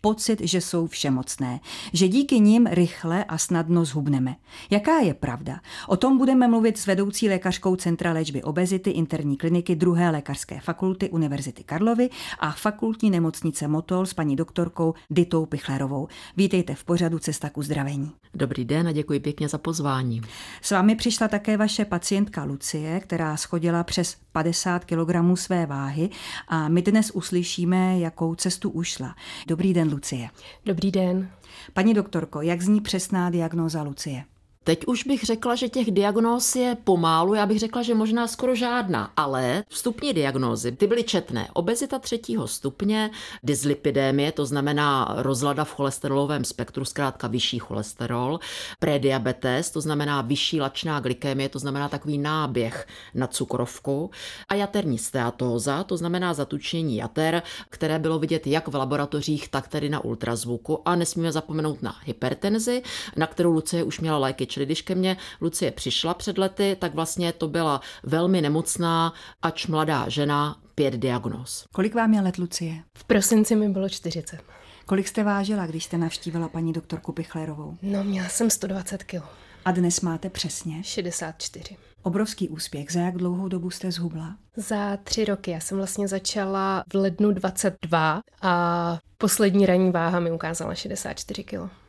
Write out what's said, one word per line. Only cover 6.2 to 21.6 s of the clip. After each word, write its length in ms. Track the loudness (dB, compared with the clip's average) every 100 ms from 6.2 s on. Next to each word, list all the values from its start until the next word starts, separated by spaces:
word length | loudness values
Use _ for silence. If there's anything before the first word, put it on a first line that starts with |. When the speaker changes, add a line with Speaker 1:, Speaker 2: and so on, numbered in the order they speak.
| 6 6 8
Speaker 1:
mluvit 300 | 6 4 2
s 80 | 0
vedoucí 420 | 2 2 2 2
lékařkou 480 | 2 0 0 0 2
Centra 360 | 2 0 0
léčby 300 | 0 0 -2
obezity 480 | -2 0 2 2 0
interní 460 | 0 0 0 0 0
kliniky 400 | 2 2 2 4
druhé 340 | 4 6 4
lékařské 500 | 2 -2 -8 -8 -10
fakulty 500 | -6 -2 -2 0 0
Univerzity 540 | 2 0 0 -4 -10
Karlovy 460 | -6 0 2 4 2 0 -12 -6
a 120 | -4
Fakultní 600 | -2 -2 0 -2 2 2
nemocnice 580 | 4 2 0 -4 -2 0
Motol 380 | 0 0 0 0
s 80 |
paní 220 | -2 0 0
doktorkou 580 | -2 0 -2 2 0 0 -2
Ditou 360 | 2 4 2 0
Pichlerovou. 600 | -4 -4 -2 -2 -2 -6 -10 -12 2
Vítejte 380 | 2 4 0
v 100 | -4
pořadu 340 | 0 2 2 0
Cesta 320 | -2 -4 -6
k 80 | -6
uzdravení. 520 | -4 -2 -2 -2 -4 -8 _
Speaker 2:
Dobrý 300 | -4 -2 -2
den 240 | 0 2 2
a 40 |
děkuji 280 | 0 0 0
pěkně 280 | -2 -2 -2
za 100 | -2
pozvání. 640 | -4 -2 0 0 0 -2 -6 -12 -16 -10
Speaker 1:
S 80 | 0
vámi 260 | 4 6 4
přišla 320 | 2 2 0
také 280 | 0 0
vaše 280 | 2